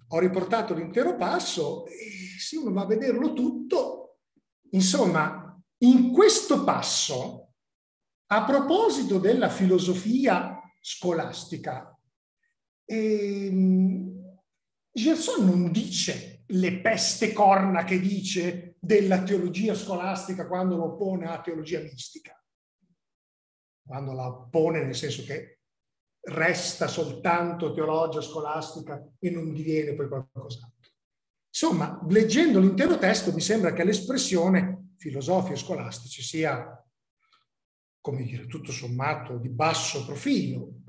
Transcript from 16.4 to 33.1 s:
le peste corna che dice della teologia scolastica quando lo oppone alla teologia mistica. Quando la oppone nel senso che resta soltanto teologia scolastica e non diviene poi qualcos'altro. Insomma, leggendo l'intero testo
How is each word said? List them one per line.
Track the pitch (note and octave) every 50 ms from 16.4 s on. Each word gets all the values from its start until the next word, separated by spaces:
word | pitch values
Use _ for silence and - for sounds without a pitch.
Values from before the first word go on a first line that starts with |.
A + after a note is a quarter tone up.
| _ -
le | F#3+ F#3 F#3 F#3+ F#3 -
peste | - A3+ A3 - - - - - A#3 G#3
corna | - - G#3 F#3+ G3 F#3+ F#3+ F#3+ F#3 E3+ F3
che | - F#3+ F3+
dice | F3+ G3 G3+ F#3+ - - - F#3 E3+ F3 F3 - - - - _
della | - E3 G#3+ G3+ G3 F#3+ F#3 F#3 -
teologia | F#3 G3+ F3+ F3 F3 E3 F#3 G#3+ A3 G3
scolastica | - - - F#3 F3 F3+ F#3+ F#3+ F3+ - - F3+ F#3 - -
quando | F3+ F3+ F#3 F#3 F3
lo | E3 E3+ - -
oppone | - G3+ G3 F#3+ F3 E3 E3
alla | E3 D#3
teologia | - F3 E3 D#3+ D#3 D3+ F3 D#3
mistica. | - D3 C3+ B2+ - - - D#4+ - - - _ _ _ _ _ _ _ _ _ _ _ _ _ _ _ _ _ _ _ _ _ _ _ _ _ _ _ _ _ _
Quando | D3 C3+ C3+ C#3 C3+ C3
la | C3 B2+ B2+
oppone | A#2+ - - - - E3 D#3 E3 D#3+ D#3 C#3
nel | C3 B2+
senso | - - C#3+ A#2+ - -
che | - - F#2+ - - _ _ _ _ _ _ _ _ _ _ _ _ _ _
resta | - - - D#3 D#3+ F3 E3+ - - - - - E3 C#3+
soltanto | - - D#3+ C#3 B2 - - F3+ E3+ F3 E3+ F3 E3+ E3+ E3+ D3 -
teologia | D#3+ D#3 D3+ D#3 D#3+ E3 D#3+ D#3 D3+
scolastica | D3 - - D#3+ D3 D3 D3+ D#3+ D3+ - - D#3+ - - C#3+ C3+ - - _ _
e | - F3+
non | E3+ E3+ D#3+ D#3+ C#3
diviene | D3 D3+ D#3+ D#3 D#3 D3+ D3 C#3
poi | D#3 C#3+ -
qualcos'altro. | C#3 C3 C3 - _ B2+ - A#2 A#2+ - - - _ _ _ _ _ _ _ _ _ _ _ _ _ _ _ _
Insomma, | - - - E4 F#3+ D#3+ - - - - - D#3
leggendo | F#3 A3 G#3+ - - C#4 F4 D#4+ A#3 F#3+
l'intero | F#3+ G3 F#3 G3 C#4 F4+ E4+ -
testo | G#3 F#3